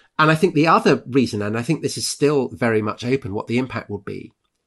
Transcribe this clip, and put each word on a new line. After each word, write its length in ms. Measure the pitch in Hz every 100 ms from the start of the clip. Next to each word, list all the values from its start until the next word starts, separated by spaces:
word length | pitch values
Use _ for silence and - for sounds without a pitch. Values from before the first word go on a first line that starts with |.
| _ -
and 120 | 156
I 40 |
think 200 | 160 185
the 140 | 147 160
other 340 | 202 226 135 -
reason, 360 | 131 117 107
and 160 | 104 110
I 40 |
think 200 | 120 156
this 160 | 139 -
is 80 | -
still 420 | - 143 147 120
very 320 | 107 120 110
much 240 | 107 98
open, 300 | 120 135 95
what 140 | 104 -
the 100 | 117
impact 320 | 127 110 -
will 80 | 101
be, 340 | - 98 - _ _ _